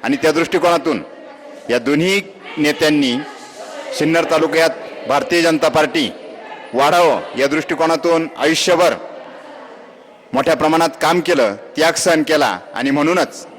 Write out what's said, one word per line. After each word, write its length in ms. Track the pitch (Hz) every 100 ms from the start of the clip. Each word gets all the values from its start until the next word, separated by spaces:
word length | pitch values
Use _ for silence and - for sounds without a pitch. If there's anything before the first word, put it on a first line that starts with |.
आणि 120 | 113 139
त्या 100 | 160
दृष्टिकोनातून 720 | 151 160 180 170 170 160 120 - - - - - - -
या 100 | 120
दोन्ही 420 | 120 147 175 196 196 - - -
नेत्यांनी 600 | 147 147 156 151 139 123 147 - - - - - - -
सिन्नर 240 | 156 165 160
तालुक्यात 380 | 165 156 156 165 - - - -
भारतीय 340 | 139 135 175
जनता 260 | 165 160 160
पार्टी 460 | 156 151 156 120 - - - - - -
वाढावं 460 | 120 139 175 170 113 - -
या 100 | 139
दृष्टिकोनातून 800 | 151 151 151 160 160 175 165 160 -
आयुष्यभर 560 | 139 160 - 175 175 104 - - - - - - - - - - - - -
मोठ्या 220 | 127 139 156
प्रमाणात 340 | 156 165 165 160
काम 180 | 156 175
केलं, 360 | 170 156 117 101 - -
त्याग 160 | 156
सहन 300 | 160 180 160
केला 360 | 151 156 135 90 - -
आणि 160 | 131
म्हणूनच 560 | 139 147 180 147 - -